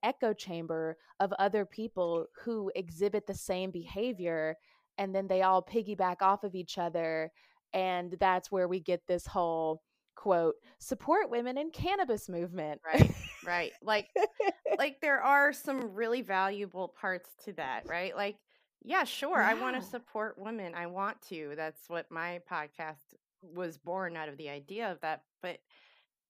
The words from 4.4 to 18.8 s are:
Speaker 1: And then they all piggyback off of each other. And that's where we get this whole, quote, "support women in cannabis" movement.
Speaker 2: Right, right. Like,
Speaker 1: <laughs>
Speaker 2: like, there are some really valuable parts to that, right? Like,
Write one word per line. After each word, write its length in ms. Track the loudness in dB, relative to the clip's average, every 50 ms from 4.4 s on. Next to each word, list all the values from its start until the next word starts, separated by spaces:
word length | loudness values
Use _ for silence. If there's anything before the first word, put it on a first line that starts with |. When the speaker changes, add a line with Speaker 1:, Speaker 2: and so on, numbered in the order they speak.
| 0 -2 -2 -6 _ _ _ _ _ _ _ -6
Speaker 1:
And 160 | -4 -2 0
then 140 | -2 0 2
they 160 | 4 6 6
all 200 | 6 6 6 4
piggyback 580 | 2 0 -2 0 0 0 2 2 2 2 4 4
off 200 | 4 4 4 0
of 120 | -4 -6
each 240 | -6 -8 -6 -4 -2
other. 520 | -2 0 0 0 0 0 0 0 -2 -4 _ _ _ _ _ _ _ _ -2
And 400 | 0 0 2 0 0 -2 -4 0
that's 380 | 4 4 6 4 4 2 0
where 160 | 2 2 2 4
we 120 | 2 0
get 260 | 0 0 0 0 _ 0
this 200 | -2 -2 -2 -2
whole, 560 | 0 0 2 2 2 2 2 0 0 -2 _ _ _ _ _ _ -14
quote, 400 | -4 2 4 4 6 6 4 2 0 _ -20 -20 -14
"support 500 | -8 -6 -6 -4 2 4 4 4 4 2
women 280 | 0 -2 -2 -2 -2 -2
in 120 | -4 -4
cannabis" 560 | -4 -4 -2 0 0 0 2 0 0 -2 -2 -4
movement. 540 | -4 -4 -4 -4 -4 -4 -4 -4 -4 -6 -4
Speaker 2:
Right, 300 | 4 8 8 8 8 8 -4 -8 -12 -12 -10 -4
right. 300 | -2 0 0 0 -2 -6 -8
Like, 280 | -2 0 0 0 0 0 0
Speaker 1:
<laughs> 640 | 2 2 0 0 0 -2 -2 -2 -2 -2 -2 0 0
Speaker 2:
like, 240 | 0 -2 -2 -2
there 200 | 0 2 2 2
are 320 | 4 6 6 6 6 4 2
some 400 | 0 -4 -4 -4 -4 -4 -6 -4
really 280 | -4 -2 -2 -2 -2
valuable 680 | -2 0 0 2 2 0 0 -4 -8 -8 -6 -8 -8 -8
parts 460 | -8 -6 -4 -4 -4 -4 -6 -14 -20 _ -14
to 80 | -12 -8
that, 340 | -6 -6 -4 -4 -6 -6 -6
right? 280 | -4 -4 -4 -4 -4
Like, 240 | -4 -4 -4 -4 -8 _ _ _ _ _ _ _ _